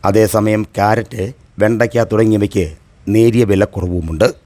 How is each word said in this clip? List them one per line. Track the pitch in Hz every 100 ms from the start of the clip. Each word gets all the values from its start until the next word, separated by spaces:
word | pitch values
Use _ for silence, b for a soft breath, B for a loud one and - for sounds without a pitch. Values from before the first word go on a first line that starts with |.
| 98
അതേസമയം | 104 110 110 107 107 107 -
ക്യാരറ്റ്, | 101 110 110 113 98 131 _ -
വെണ്ടയ്ക്ക | 107 113 117 120 113
തുടങ്ങിയവയ്ക്ക് | 107 113 107 101 104 82 78 _ _ - 107
നേരിയ | 113 113
വിലക്കുറവുമുണ്ട്. | 113 98 104 - 90 90 80 80 90 -